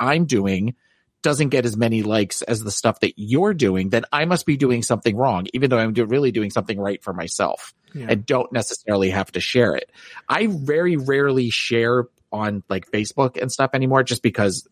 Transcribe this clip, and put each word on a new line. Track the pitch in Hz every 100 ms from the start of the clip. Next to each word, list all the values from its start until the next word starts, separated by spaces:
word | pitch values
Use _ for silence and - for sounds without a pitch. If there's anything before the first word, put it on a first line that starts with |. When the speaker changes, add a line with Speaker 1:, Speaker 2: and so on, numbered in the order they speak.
Speaker 1:
I'm | 120 156
doing | 165 123 98 95 107 - _ _ _ _
doesn't | 156 143 147
get | 131
as | 120 107
many | 117 113
likes | 104 110 98 -
as | - 113
the | 107
stuff | - 117 107
that | 101 -
you're | 104 131 202
doing, | 180 113 92 95
then | 113 -
I | 147
must | 160 175 -
be | 143
doing | 135 120
something | 113 113 - 104
wrong, | 131 95 95
even | 127 135
though | 123
I'm | 110
do-, | 110 110
really | 131 139
doing | 110 104
something | 113 95 101
right | 101 98
for | -
myself | 90 85 - 87 50 - - _
Speaker 2:
Yeah. | 151 117
Speaker 1:
and | 113 107
don't | 131 -
necessarily | 127 - - - 101 95
have | 95 95
to | 92
share | - 123 117 69
it. | - - - - -
I | 147 220
very | 175 135 151 175 165
rarely | 131 139 143 131 120
share | - - 117 117 123 120 _ _
on, | 107 107 104 -
like, | 95 -
Facebook | 107 107 - 131 -
and | 127
stuff | - 135
anymore, | 135 131 135
just | 127 120
because | 120 107 101 87 -